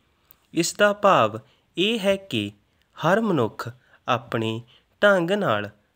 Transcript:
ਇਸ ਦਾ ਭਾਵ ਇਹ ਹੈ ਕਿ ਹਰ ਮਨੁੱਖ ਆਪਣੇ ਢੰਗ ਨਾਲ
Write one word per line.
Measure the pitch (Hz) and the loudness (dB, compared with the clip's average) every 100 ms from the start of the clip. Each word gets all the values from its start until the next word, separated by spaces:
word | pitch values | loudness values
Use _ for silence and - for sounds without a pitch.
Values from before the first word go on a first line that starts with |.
| _ _ _ _ _ | _ _ _ _ _
ਇਸ | 160 170 | -4 -4
ਦਾ | - 208 | 0 0
ਭਾਵ | 202 196 160 110 110 - _ _ - | 2 2 4 2 -2 -16 _ _ -4
ਇਹ | 202 233 | -4 -2
ਹੈ | 190 196 | -2 -2
ਕਿ | 196 117 101 - _ _ _ - | -4 -6 -6 -10 _ _ _ -4
ਹਰ | 156 202 | 0 0
ਮਨੁੱਖ | 226 160 110 - 117 - _ _ - | 0 0 -2 -4 -14 -16 _ _ -4
ਆਪਣੇ | 120 123 117 110 113 - _ _ - | -4 -2 -4 -4 -6 -12 _ _ 0
ਢੰਗ | 208 196 170 | 2 4 0
ਨਾਲ | 208 170 104 104 _ _ | -2 0 -2 -4 _ _